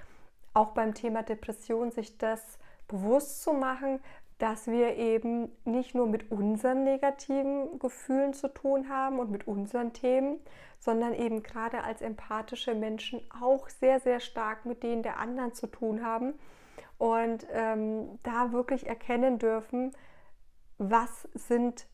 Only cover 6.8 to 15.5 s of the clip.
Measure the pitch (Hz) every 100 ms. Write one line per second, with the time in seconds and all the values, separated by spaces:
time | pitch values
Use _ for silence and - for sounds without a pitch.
6.8 | 269 269 277 277 - 269 269 277 277 302
7.8 | 254 - - 269 277 277 269 - 269 277
8.8 | 269 269 269 262 233 202 - 202 202 240
9.8 | 240 - 247 262 269 311 - - - -
10.8 | - 226 233 226 233 220 220 233 226 240
11.8 | - 220 226 214 - 220 214 240 - 220
12.8 | 220 220 - 233 - 240 247 269 - -
13.8 | 262 262 254 240 - 240 220 220 240 233
14.8 | 233 226 226 - 226 247 247